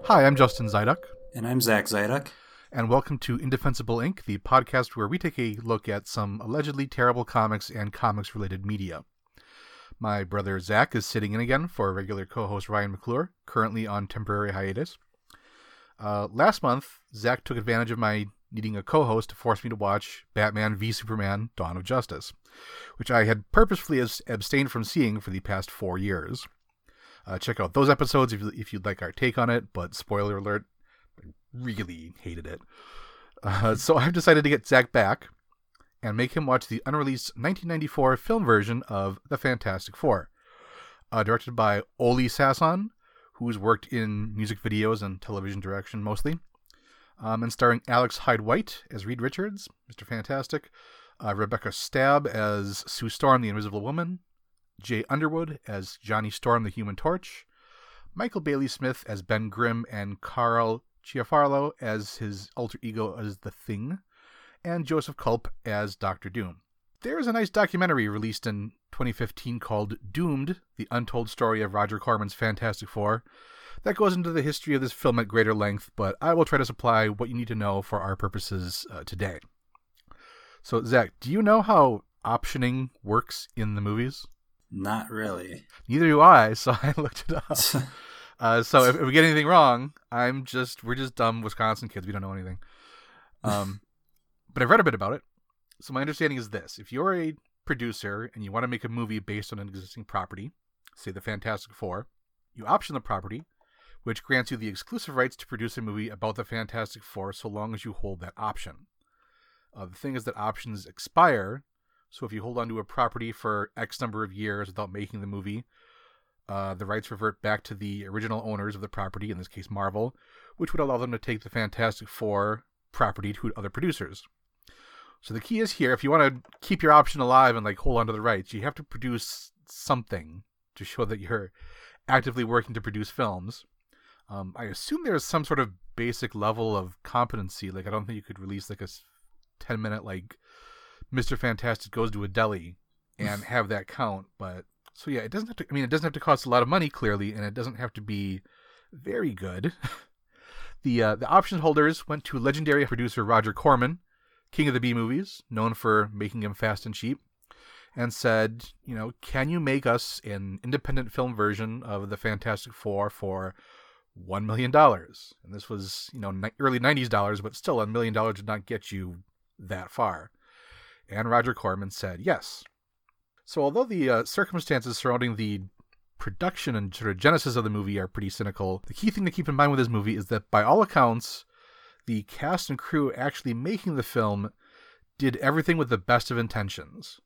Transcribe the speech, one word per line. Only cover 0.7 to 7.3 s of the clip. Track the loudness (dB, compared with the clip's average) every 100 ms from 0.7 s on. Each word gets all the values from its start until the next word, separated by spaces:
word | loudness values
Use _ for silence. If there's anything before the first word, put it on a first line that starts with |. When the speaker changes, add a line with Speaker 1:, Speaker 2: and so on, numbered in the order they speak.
| 2 4 2 -2 -18 -14
Speaker 2:
And | -6 -2
I'm | 2
Zach | 4 4 4
Zyduk. | 0 2 0 -4 -18 -20 -20 -10
Speaker 1:
And | -4 4
welcome | 2 2 -6
to | -2 -4
Indefensible | 0 0 2 0 -2 -2
Ink, | -2 -4
the | -6 -6
podcast | 4 4 4 0 0
where | -2 -2
we | -2
take | -4 -2
a | -4 -4
look | -2 -2 -2
at | -6 -4
some | -4 -4 -6
allegedly | -4 -2 -2 -4 -6
terrible | 2 2 4
comics | 0